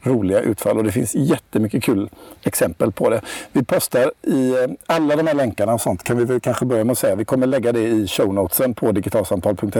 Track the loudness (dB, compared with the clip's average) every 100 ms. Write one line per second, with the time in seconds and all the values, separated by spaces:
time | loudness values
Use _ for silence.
0 | 0 0 2 2 2 0 0 0 0 0
1 | -2 0 0 0 -2 -2 0 0 0 0
2 | 0 -8 -20 -8 -4 -2 -2 0 -2 0
3 | 0 0 -4 -14 -4 -2 0 0 0 0
4 | 0 -2 -2 0 2 2 0 -4 -2 0
5 | 2 2 2 2 0 0 0 0 0 -2
6 | -2 0 0 0 -2 -2 0 0 0 0
7 | 0 0 0 0 2 0 0 0 2 0
8 | 0 0 0 0 0 0 -2 0 0 0
9 | 0 -2 0 -2 -2 -2 -2